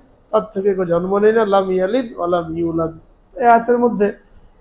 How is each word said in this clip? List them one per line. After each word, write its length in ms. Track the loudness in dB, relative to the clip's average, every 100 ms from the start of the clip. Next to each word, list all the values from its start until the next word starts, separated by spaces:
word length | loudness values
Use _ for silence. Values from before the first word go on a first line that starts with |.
| _ _ _
তার 120 | -2 -2
থেকে 200 | -4 -2
কেউ 100 | -2
জন্ম 340 | -2 -2 0 0
নেয় 140 | 2
না, 140 | 2 2
লাম 240 | 2 0
ইয়ালিদ 420 | 0 0 -2 -4 -6
ওয়া 100 | -2
লাম 320 | -2 -4 -6
ইউলাদ।" 400 | -4 -2 -4 -8 -20 _ _
এই 120 | 0 4
আয়াতের 320 | 4 4 0
মধ্যে 540 | 0 0 -2 -4 _ -20 -20 _